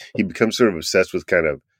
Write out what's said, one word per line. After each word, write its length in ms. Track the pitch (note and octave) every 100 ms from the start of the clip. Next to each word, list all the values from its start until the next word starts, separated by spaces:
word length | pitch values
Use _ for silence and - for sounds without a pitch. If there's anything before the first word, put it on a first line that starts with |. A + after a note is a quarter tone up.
| - -
he 60 |
becomes 340 | G2 - A2+ -
sort 120 | A#2+
of 60 | E2+
obsessed 380 | D#2 F#2+ F#2
with 120 | F2+ -
kind 200 | F2+ D#2+
of 160 | C#2 _ _